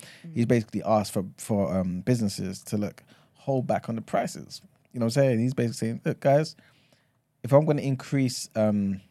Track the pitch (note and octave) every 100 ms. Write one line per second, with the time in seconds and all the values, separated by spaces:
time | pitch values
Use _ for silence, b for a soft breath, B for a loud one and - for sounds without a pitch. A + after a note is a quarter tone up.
0 | B B E3+ B2 A#2 A#2+ G#2+ G#2 - A2
1 | G#2 G#2+ F#2 - - G#2 F#2 F#2+ F#2 F2+
2 | A#2+ B2 G2+ - F#2 F#2 - G#2+ G2+ -
3 | - b b _ - C3+ - G#2+ - A2+
4 | - - - - - - - _ _ B2
5 | A2+ C3+ C3+ A2+ B2+ C3 A#2 - A2+ A#2+
6 | - - C#3+ C#3+ D#3 - b b b b
7 | b b _ _ A2+ C#3 D#3 D3 C3+ C3
8 | - C#3 B2+ - - A2 G#2+ G#2 G2 F#2+
9 | -